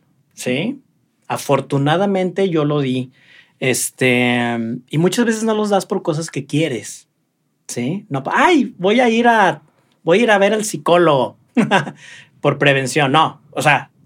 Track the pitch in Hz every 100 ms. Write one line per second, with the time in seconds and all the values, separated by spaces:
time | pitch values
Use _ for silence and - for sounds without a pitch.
0 | _ _ _ - 127 131 214 294 _ _
1 | _ _ - 120 - 135 - 139 143 170
2 | 202 190 185 180 196 160 147 147 131 127
3 | 127 _ _ - _ _ 131 117 - -
4 | 127 123 123 123 120 117 113 123 - 147
5 | 180 208 226 220 220 214 208 196 190 190
6 | - 151 165 139 - 147 160 113 - -
7 | _ _ _ _ _ _ - 123 123 196
8 | - 139 - 226 311 311 196 - 180 240
9 | 247 226 233 226 185 147 _ _ _ _
10 | 156 190 240 202 196 214 208 151 - 175
11 | 165 139 113 - _ 247 175 196 147 -
12 | - - - _ 143 143 143 135 127 151
13 | 135 156 151 - _ 143 147 131 - _